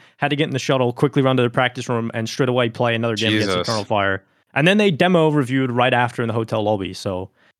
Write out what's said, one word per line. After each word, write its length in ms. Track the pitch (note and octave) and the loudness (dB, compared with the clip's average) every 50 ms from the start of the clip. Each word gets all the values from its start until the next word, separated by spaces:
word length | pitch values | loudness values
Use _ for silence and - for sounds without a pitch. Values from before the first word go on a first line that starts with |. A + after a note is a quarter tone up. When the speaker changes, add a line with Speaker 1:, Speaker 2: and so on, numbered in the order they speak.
| - _ _ | -12 _ _
Speaker 1:
had 140 | _ D3+ C#3+ | _ -2 -2
to 60 | D3 | 0
get 120 | C#3 D3+ - | -2 -2 -2
in 40 | |
the 60 | C3+ B2+ | -2 -4
shuttle, 340 | - - C#3 C3 B2+ A#2+ | -2 0 0 2 2 0
quickly 300 | A#2 - - C3+ - C#3+ | 0 0 -2 0 2 2
run 140 | C3 C3 C3 | 2 2 2
to 80 | C3 A#2+ | 2 2
the 40 | A#2+ | 2
practice 380 | A#2+ C3+ B2+ A#2+ A#2+ B2+ A#2+ - | 2 0 0 0 -2 -6 -6 -4
room, 220 | B2 A2+ A2+ A2+ | -4 -4 -4 -4
and 160 | - A#2 A2+ A2 | -6 -6 -6 -6
straight 200 | - - C#3 B2 | -2 -2 -2 0
away 200 | B2 B2+ B2 A#2 | 2 0 0 0
play 280 | A2+ - B2+ A#2+ A#2 | 0 -2 0 0 0
another 180 | A2+ A#2 A#2 A2+ | 0 0 -2 -2
game 140 | G2+ A2 A2 | 0 0 0
against 180 | G#2+ A2 A2 | 2 2 2
Speaker 2:
Jesus. 140 | G2+ F#2 F2+ F2 - | 0 0 -2 0 -2
Speaker 1:
Eternal 160 | A#2 G#2+ G2 | -2 -4 -2
Fire. 400 | - A2 G2+ G2 G2 F#2+ F#2+ - _ _ _ _ _ | 0 0 0 2 0 -2 -4 -6 _ _ _ _ _
And 140 | - C3+ D3 | -2 0 2
then 120 | F3+ G3+ G#3 | 2 4 4
they 120 | G#3 G3+ | 2 2
demo 400 | E3 A#2+ F3 F3+ F#3 E3 D#3+ D#3 | 2 2 2 2 4 4 4 4
reviewed 400 | D3 D3 C3+ A#2 C3 C3+ C3+ B2 | 2 2 0 0 0 -2 -2 0
right 240 | A#2 B2 B2 B2+ B2+ | 0 0 2 2 2
after 280 | A#2+ B2 A2+ - - | 2 0 0 -2 -4
in 40 | A#2+ | -4
the 80 | A2+ G#2+ | -2 -2
hotel 300 | A#2 A2+ A2 A#2 A2 G#2 | -4 -4 -2 -4 -2 0
lobby. 280 | G#2 A2 G2 F#2+ F2 | 0 0 -2 -2 -8
So 380 | F#2 - - G#2 F#2 F2+ F#2+ - _ _ _ _ _ _ | -8 -8 -8 -6 -6 -6 -8 -10 _ _ _ _ _ _